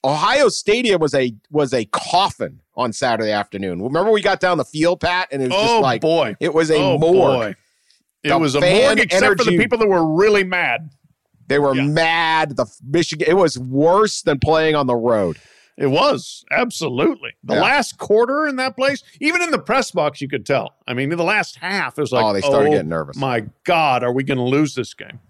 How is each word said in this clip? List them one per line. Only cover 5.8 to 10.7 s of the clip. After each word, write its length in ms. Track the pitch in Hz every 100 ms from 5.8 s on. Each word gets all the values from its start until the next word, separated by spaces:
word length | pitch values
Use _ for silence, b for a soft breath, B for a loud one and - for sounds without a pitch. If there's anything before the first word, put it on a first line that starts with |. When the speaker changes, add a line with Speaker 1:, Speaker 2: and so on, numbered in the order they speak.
Speaker 1:
like, 200 | 139 117
Speaker 2:
boy. 360 | 160 165 127 101
Speaker 1:
it 140 | 160
was 160 | 156 160
a 60 | 156
Speaker 2:
Oh, 220 | 185 156
Speaker 1:
morgue. 140 | 160
Speaker 2:
boy. 440 | 185 160 127 110 95 _ _ _ _ _ _
It 40 | 151
Speaker 1:
The 80 | 170
Speaker 2:
was 160 | 156
a 60 | 135
Speaker 1:
fan 360 | 180 196 262 220
Speaker 2:
morgue 40 |
except 240 | 151 180
for 100 | 202 190
the 60 | 233
Speaker 1:
energy 80 | 175
Speaker 2:
people 200 | 220 233
that 100 | 220
were 160 | 185
really 380 | 160 156 208 208
mad. 460 | 190 180 156